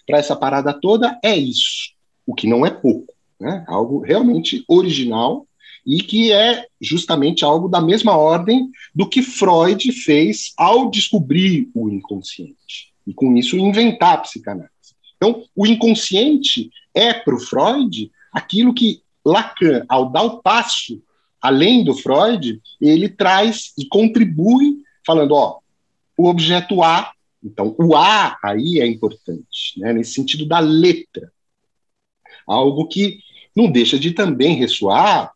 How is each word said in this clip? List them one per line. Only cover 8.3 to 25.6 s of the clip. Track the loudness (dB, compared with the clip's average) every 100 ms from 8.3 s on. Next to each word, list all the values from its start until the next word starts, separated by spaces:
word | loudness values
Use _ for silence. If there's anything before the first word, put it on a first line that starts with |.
| 2 2 0 -2 -10 -10
do | -4 -2
que | 0
Freud | -2 0 2 4 4 2 -2
fez | -4 0 2 2 -2 -8 0
ao | 2 2 2
descobrir | -2 -2 -2 0 0 2 0 -2
o | -4 -6
inconsciente. | -6 -8 -12 -12 -16 -18 _ -20 -20 -20 _
E | -12
com | -2 2 2
isso | 2 0
inventar | 0 2 2 2 2
a | 2
psicanálise. | -2 -14 -12 -12 -14 _ _ _ _ -2
Então, | -2 -2 -6 -2
o | 0
inconsciente | 2 2 0 0 0 2 2 0 -4 -8 -14 _
é | 0 0
pro | 0 -2 -4
Freud | -2 -2 0 0 -4 -6 -12 _ _
aquilo | -12 -6 0 0
que | 2 -2 -2 _ _
Lacan, | 0 0 0 0 0 0 0
ao | -2 0
dar | -2
o | -2 -2
passo | 0 0 -2 -6 -8 -14 _ _ _ _
além | 0 2 4 4
do | 2
Freud, | -2 0 0 2 0 -6 -10 _ -2
ele | 2 2 0
traz | -2 0 2 0 -2 -10 -12
e | -2
contribui | 2 2 2 0 0 2 4 2 0 _ _
falando, | -2 2 2
ó, | 2 0 -4